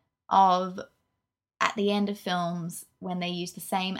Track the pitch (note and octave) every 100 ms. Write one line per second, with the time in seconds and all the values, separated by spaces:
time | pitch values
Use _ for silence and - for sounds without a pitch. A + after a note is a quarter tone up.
0 | _ _ - F#3+ F#3+ F3+ F#3 F#3+ - _
1 | _ _ _ _ _ - F3 A3 G3+ G3+
2 | G3+ G3+ F#3+ F3+ E3+ F3 E3+ - - -
3 | F#3 F3+ F3 F3 F3 F#3 - F#3+ F#3